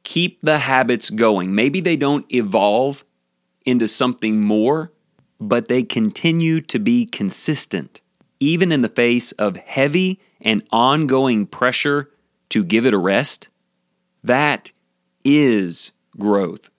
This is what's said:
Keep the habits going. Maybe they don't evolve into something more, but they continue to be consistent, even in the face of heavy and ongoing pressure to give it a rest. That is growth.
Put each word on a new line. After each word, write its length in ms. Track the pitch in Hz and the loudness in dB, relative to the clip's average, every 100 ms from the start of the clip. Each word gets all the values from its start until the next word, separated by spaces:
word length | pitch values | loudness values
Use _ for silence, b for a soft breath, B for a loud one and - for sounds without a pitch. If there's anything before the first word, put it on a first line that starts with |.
Keep 380 | - 165 180 _ | -4 -2 -2 _
the 160 | 156 151 | -2 0
habits 540 | 131 131 123 120 - | 2 2 2 0 -4
going. 420 | 107 113 98 92 | 0 2 2 0
Maybe 260 | 98 131 127 | 0 0 0
they 160 | 180 160 | -2 0
don't 280 | 143 143 - | 0 -2 -2
evolve 720 | 123 104 107 101 107 135 139 _ _ _ _ _ _ | -2 0 0 2 2 0 -4 _ _ _ _ _ _
into 220 | - 123 110 | -2 0 0
something 560 | - 127 123 110 107 | 0 -2 -2 -2 0
more, 520 | 104 107 113 156 160 _ _ _ _ _ | 2 2 2 -2 -6 _ _ _ _ _
but 260 | 107 120 113 | -2 -2 0
they 160 | 123 | -2
continue 800 | 117 113 110 - 165 165 165 160 | 0 -2 -2 0 0 2 0 0
to 180 | - 127 | -2 -2
be 260 | 104 120 117 | 2 0 0
consistent, 960 | - 98 - - 143 - 92 67 - _ _ _ _ | -4 -6 -4 -4 -4 -4 -6 -8 -20 _ _ _ _
even 320 | 139 170 180 | -2 2 2
in 80 | 151 | 2
the 80 | 113 | 0
face 460 | - 120 120 - | 2 2 2 -2
of 240 | - 104 90 | -2 -4 -4
heavy 640 | - - 139 165 185 190 _ _ | -8 -2 0 2 0 -4 _ _
and 240 | - 107 - | -2 -2 -2
ongoing 760 | 113 123 151 147 131 135 110 98 | 0 2 2 0 0 2 0 -2
pressure 640 | - 127 127 147 143 143 _ _ _ _ | -2 -2 0 -2 -2 -4 _ _ _ _
to 160 | 113 | -4
give 220 | 87 110 127 | 0 2 2
it 80 | |
a 40 | 104 | 2
rest. 520 | 90 101 143 - - _ _ _ _ _ _ _ | 2 0 -2 -10 -16 _ _ _ _ _ _ _
That 480 | 110 127 147 127 - _ _ _ _ _ 135 | -2 0 2 -2 -8 _ _ _ _ _ 2
is 680 | 147 139 110 92 82 - _ _ - | 4 4 2 -2 -8 -12 _ _ -6
growth. 520 | 101 101 90 85 - | 0 0 -2 -8 -20